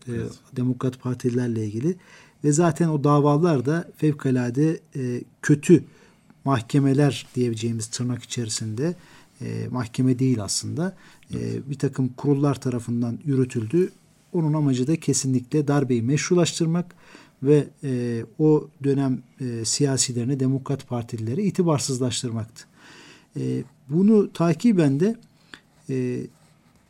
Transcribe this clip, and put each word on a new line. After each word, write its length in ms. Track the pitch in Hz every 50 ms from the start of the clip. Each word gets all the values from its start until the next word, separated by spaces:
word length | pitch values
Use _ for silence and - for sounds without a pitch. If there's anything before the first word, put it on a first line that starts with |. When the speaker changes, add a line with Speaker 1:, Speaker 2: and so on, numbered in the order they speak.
| -
Speaker 1:
e, 40 | 127
Speaker 2:
Evet. 200 | 117 117 113 - - - _ _ -
Speaker 1:
Demokrat 460 | 127 123 127 120 - 135 127 127 -
Partililerle 640 | - 127 123 117 - 123 120 123 123 120 113 113 110
ilgili. 300 | 104 104 117 139 175 185 - - - - - - _ _ _ -
Ve 80 | 147
zaten 380 | 143 165 175 165 147 - 175 160
o 140 | 156 143 127
davalar 640 | 147 147 147 143 147 147 147 180 175 151 123 113
da 260 | 143 160 170 - - -
fevkalade, 800 | - 156 156 147 147 - 135 127 123 123 123 120 139 156 160 170 - - _ -
e, 260 | 139 127 123 123 120 - - _ _
kötü 420 | - - 147 147 - - 170 131 - - - - - _ _ _ _ _ _ _ -
mahkemeler 800 | 139 139 117 110 - - 143 139 135 131 143 147 139 110 - - - -
diyebileceğimiz 520 | 127 123 117 113 107 117 117 117 113 110
tırnak 360 | - - - 123 123 123 120 -
içerisinde, 720 | - - 127 117 110 - - 117 110 107 117 147 175 175 - - - - - - _ _ -
e, 260 | 120 113 113 113 113 113
mahkeme 480 | 123 123 110 113 - - 127 131 127 123
değil 240 | 131 131 123 107 95
aslında. 520 | 92 - - 107 107 110 143 175 196 190 - - - - - _ - 123
E, 40 |
Speaker 2:
Evet. 320 | 120 117 117 113 117 113 139
Speaker 1:
bir 100 | 139 -
takım 280 | 147 135 - - 131
kurullar 540 | 123 - - - 143 143 139 147 143 135 -
tarafından 580 | - 131 123 117 113 117 120 120 120 117 113 - -
yürütüldü. 680 | 147 135 131 127 127 - 120 110 110 160 175 185 214 - _ _ _ _ _ _ _ -
Onun 180 | 175 160 147 151
amacı 340 | 156 147 139 127 123 127
da 80 | 151 165
kesinlikle 720 | - - 143 131 - - 135 127 120 123 - 143 156 143
darbeyi 340 | 143 143 143 135 120 123 117
meşrulaştırmak 960 | 110 127 151 147 - - 180 180 165 - - - 170 160 170 180 175 - - - - - - - - _ _ _ 131
ve, 240 | 139 151 147 135 - - _ 151
e, 400 | 135 127 123 120 120 117 117 113 - - -
o 280 | 156 156 151 151 147 - - - 135
dönem, 380 | 139 135 139 139 131 127 - - _ _ -
e, 260 | 131 123 117 113 113
siyasilerini, 720 | - - - 143 135 135 123 - - 117 120 117 127 143 131
Demokrat 480 | 131 131 135 131 135 - 139 127 -
Partilileri 560 | - 123 117 113 - 123 110 110 113 131 190 214
itibarsızlaştırmaktı. 1200 | 185 - 190 175 165 147 - - - 131 120 131 120 110 - - 117 113 113 110 - - - - _ _ _ - - - - - - - - _ _ - 139
E, 240 | 131 127 127 131 131 - _ _ _ 131
bunu 440 | 147 175 196 214 220 208 190 - -
takiben 680 | - 165 170 160 165 - 240 202 175 156 139 135 143
de, 200 | 185 220 233 - - _ _ _ _ _ - - _ _ _ _ _ -
e, 380 | 131 127 127 123 123 123 123 - - _ _ _ _ _ _ _ _ _ _